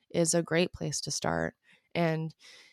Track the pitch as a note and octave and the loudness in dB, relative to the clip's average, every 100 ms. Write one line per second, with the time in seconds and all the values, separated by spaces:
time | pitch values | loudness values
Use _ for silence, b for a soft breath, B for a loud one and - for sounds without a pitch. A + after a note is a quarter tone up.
0 | b - E3 E3+ E3 D#3+ F3 - D#3+ C#3+ | b 0 2 2 2 2 0 -2 -6 -6
1 | - - - E2 E2 - b b b - | -6 -2 0 0 -2 -6 b b b 0
2 | E3+ D#3+ D#3+ - B B B | 0 0 -4 -8 B B B